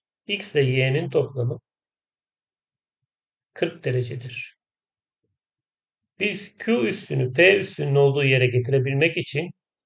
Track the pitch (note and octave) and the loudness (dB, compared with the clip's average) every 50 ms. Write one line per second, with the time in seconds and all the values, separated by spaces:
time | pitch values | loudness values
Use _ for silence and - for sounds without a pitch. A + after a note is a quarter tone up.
0 | _ _ _ _ _ - G3+ G3 - - - D3 C#3 B2+ B2+ C3 C3 C3+ C3 D#3 | _ _ _ _ _ -8 -6 -6 -6 -4 0 2 2 2 2 2 2 2 2 0
1 | F3 E3+ - D#3 C3+ A#2+ - C3 A#2+ B2 D3+ - _ _ _ _ _ _ _ _ | -2 0 0 0 0 0 -4 -4 -4 -4 -4 -6 _ _ _ _ _ _ _ _
2 | _ _ _ _ _ _ _ _ _ _ _ _ _ _ _ _ _ _ _ _ | _ _ _ _ _ _ _ _ _ _ _ _ _ _ _ _ _ _ _ _
3 | _ _ _ _ _ _ _ _ _ _ _ - E3+ E3 - - - C#3+ B2 B2+ | _ _ _ _ _ _ _ _ _ _ _ -4 -4 -4 -4 -8 -6 -4 -2 -2
4 | A#2+ A#2 - - - - - - - - _ _ _ _ _ _ _ _ _ _ | -4 -4 -8 -12 -12 -14 -14 -14 -16 -16 _ _ _ _ _ _ _ _ _ _
5 | _ _ _ _ _ _ _ _ _ _ _ _ _ _ _ _ _ _ _ _ | _ _ _ _ _ _ _ _ _ _ _ _ _ _ _ _ _ _ _ _
6 | _ _ _ - G3+ G#3 F#3 - - - _ _ - A3 A#3 B3 A#3 G#3 - - | _ _ _ -4 -4 -4 -4 -6 -12 -14 _ _ -2 0 0 0 0 -2 -4 -6
7 | - - D3 C3+ B2+ B2+ C3 D3 F3 F#3+ G3+ G3+ - - - - D3 C#3+ C#3 C#3+ | -8 -6 -2 -2 -2 -2 2 4 6 6 6 4 2 -4 -6 -6 -2 2 4 4
8 | C#3 C#3 C3+ D3 C#3 C3+ C3 B2+ B2+ B2 A2+ B2 A#2+ C3+ C3+ C3+ B2+ C#3 C3+ C#3 | 4 4 4 2 2 2 2 4 2 2 2 0 0 2 0 0 0 0 0 0
9 | D#3 E3+ - - A#2 - - D3 E3+ F3+ - _ _ _ _ _ _ | 0 0 0 -2 -6 -4 -4 -6 -6 -6 -10 _ _ _ _ _ _